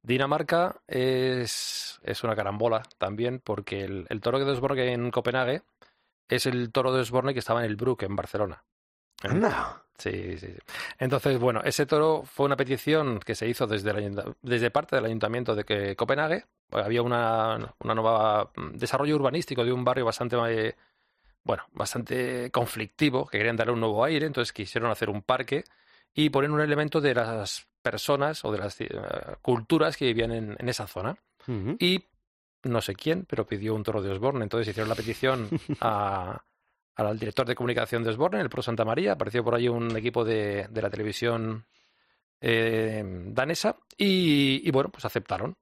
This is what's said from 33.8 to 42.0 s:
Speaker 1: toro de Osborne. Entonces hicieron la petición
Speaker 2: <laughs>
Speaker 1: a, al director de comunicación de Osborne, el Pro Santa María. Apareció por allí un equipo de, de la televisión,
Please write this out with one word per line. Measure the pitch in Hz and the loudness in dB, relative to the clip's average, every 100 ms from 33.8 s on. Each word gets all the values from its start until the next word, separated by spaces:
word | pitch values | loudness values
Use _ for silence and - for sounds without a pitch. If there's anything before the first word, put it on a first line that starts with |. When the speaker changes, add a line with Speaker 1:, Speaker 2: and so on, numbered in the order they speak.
Speaker 1:
toro | 104 107 | 0 -2
de | 98 | -2
Osborne. | 95 123 135 | 0 0 0
Entonces | 104 117 107 | -2 -2 -2
hicieron | 104 110 | -2 -2
la | 113 | -2
petición | 110 110 135 131 107 | -4 0 0 0 -2
Speaker 2:
<laughs> | 160 - 147 | -4 -2 -2
Speaker 1:
a, | 113 104 101 98 92 - _ _ _ _ _ - | 0 0 0 -2 -6 -10 _ _ _ _ _ -2
al | 107 110 | -2 -2
director | 110 120 123 | -2 -2 -2
de | |
comunicación | 127 120 117 113 117 | 0 0 0 0 0
de | 117 | 0
Osborne, | 110 165 208 | 0 0 0
el | 135 | -2
Pro | - | -4
Santa | 123 113 | -2 0
María. | 110 127 202 | 0 2 0
Apareció | - 101 120 | 0 0 0
por | 117 | 2
allí | 117 120 | 2 2
un | 120 117 113 | 0 -2 -2
equipo | 120 117 | 0 0
de, | 113 110 104 101 98 | 2 0 0 -2 -4
de | 110 | -4
la | 107 | -4
televisión, | 104 107 101 120 117 113 110 - _ _ _ | -2 -4 -2 -2 0 -4 -6 -10 _ _ _